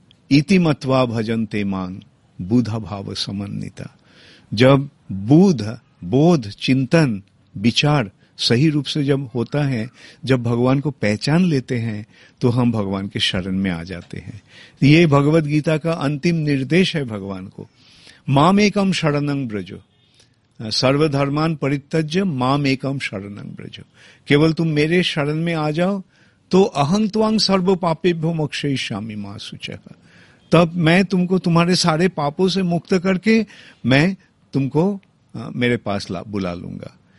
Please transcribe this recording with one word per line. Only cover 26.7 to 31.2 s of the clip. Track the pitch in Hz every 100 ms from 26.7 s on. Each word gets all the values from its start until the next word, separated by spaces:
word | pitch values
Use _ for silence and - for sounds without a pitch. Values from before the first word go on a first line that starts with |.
| - 139 202 220
त्वां | 220 214 214
सर्व | - 196 185 185
पापेभ्यो | 180 160 180 170 160
मोक्षयिष्यामि | 165 151 - 147 131 - 104 110
मा | 104 101 101
शुचः. | - - - - - - _ - - _ _
तब | 156 175
मैं | 175 160 180
तुमको | 185 185